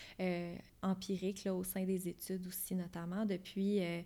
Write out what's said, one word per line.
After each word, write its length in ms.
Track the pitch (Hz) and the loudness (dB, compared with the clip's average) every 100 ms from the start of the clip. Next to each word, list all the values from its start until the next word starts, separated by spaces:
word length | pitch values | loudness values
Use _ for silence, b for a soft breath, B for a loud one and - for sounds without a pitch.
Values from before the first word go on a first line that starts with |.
| B B | B B
euh, 340 | 185 175 175 175 - - | 0 0 -2 -8 -12 -4
empirique, 640 | 190 190 - 185 185 196 190 | 0 0 0 0 0 0 0
là, 100 | 185 | 0
au 80 | |
sein 220 | 185 190 185 | 0 0 2
des 240 | 185 180 | 2 0
études 360 | - - 190 180 | -4 -4 -4 -4
aussi, 300 | - - 185 | -6 -2 0
notamment 500 | 175 175 170 185 220 | -2 -4 -2 0 2
depuis, 560 | 180 185 196 196 208 | 0 -2 0 4 4
euh, 200 | 170 170 | 4 0